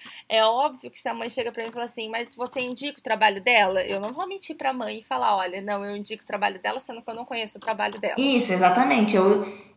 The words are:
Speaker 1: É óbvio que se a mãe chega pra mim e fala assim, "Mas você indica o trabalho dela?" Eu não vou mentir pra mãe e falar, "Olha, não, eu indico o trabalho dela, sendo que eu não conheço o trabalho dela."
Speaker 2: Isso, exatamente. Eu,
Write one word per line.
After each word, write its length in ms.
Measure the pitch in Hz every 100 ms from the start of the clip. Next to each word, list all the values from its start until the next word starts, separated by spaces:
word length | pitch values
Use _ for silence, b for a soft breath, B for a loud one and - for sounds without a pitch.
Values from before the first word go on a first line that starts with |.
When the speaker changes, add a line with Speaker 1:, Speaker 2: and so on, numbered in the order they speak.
| B B -
Speaker 1:
É 160 | 220
óbvio 440 | 220 240 294 254 247
que 100 | -
se 80 | 247
a 60 |
mãe 140 | 233 233
chega 220 | 254 233
pra 140 | 226
mim 60 | 226
e 20 |
fala 120 | 233
assim, 240 | 233 233 220
"Mas 260 | 226 233 -
você 240 | 247 269
indica 400 | 247 247 285 277
o 20 |
trabalho 400 | - 214 214 196
dela?" 400 | 214 233 190 190
Eu 160 | 190 196
não 140 | 208
vou 140 | 269 370
mentir 300 | 392 - 302
pra 160 | 277
mãe 280 | 254 214 214
e 20 |
falar, 340 | - 262 233 202
"Olha, 240 | 185 190
não, 240 | 202 202
eu 120 | 202 202
indico 260 | 202 214
o 40 | -
trabalho 340 | 202 202 185
dela, 160 | 208 240
sendo 240 | - 233
que 80 | 233
eu 40 |
não 100 | 226
conheço 340 | 240 240 214 202
o 20 |
trabalho 380 | - 214 208 208
dela." 160 | 202 -
Speaker 2:
Isso, 340 | 277 247 -
exatamente. 640 | 185 180 240 277 254 208 196
Eu, 280 | 185 202 B B B